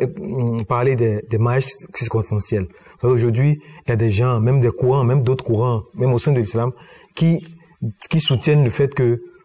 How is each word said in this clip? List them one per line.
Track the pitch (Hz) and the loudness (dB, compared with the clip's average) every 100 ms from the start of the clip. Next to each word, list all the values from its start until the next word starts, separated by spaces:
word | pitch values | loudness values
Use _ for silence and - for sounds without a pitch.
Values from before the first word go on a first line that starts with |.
euh, | 123 - - 131 120 113 104 | -4 -6 -8 -4 -2 -2 -2
parler | 120 131 127 | 0 0 2
des, | 113 104 - | 0 -2 -2
des | 110 | 0
mariages | 120 127 135 - - | 0 0 -2 -6 -10
circonstanciels. | - 120 113 107 104 - 104 | -8 -4 -2 -2 -4 -2 -4
Vous | 92 - - - | -4 -10 -20 -4
savez, | 123 | 0
aujourd'hui, | 123 120 113 143 147 - - - | 2 2 2 2 0 -4 -10 -4
il | |
y | |
a | 113 | 0
des | 113 | 0
gens, | 101 127 120 | 2 0 2
même | 110 135 | 2 2
des | 117 | 2
courants, | - 127 139 | 0 0 2
même | 120 139 | 2 2
d'autres | 123 131 | 0 -2
courants, | - 110 123 113 - | -2 0 0 -2 -4
même | - 127 | -2 0
au | 120 | 0
sein | 151 | 2
de | 131 | 0
l'islam, | 107 113 123 - - - - | 0 -2 -4 -6 -16 -20 -20
qui, | - 165 165 - - _ _ 117 - - | 0 2 2 -2 -20 _ _ -10 -8 -4
qui | 160 | -2
soutiennent | - 127 - 147 | 0 0 2 2
le | 123 | 2
fait | - 139 | 2 -2
que | - 123 117 - - | 2 0 0 -4 -20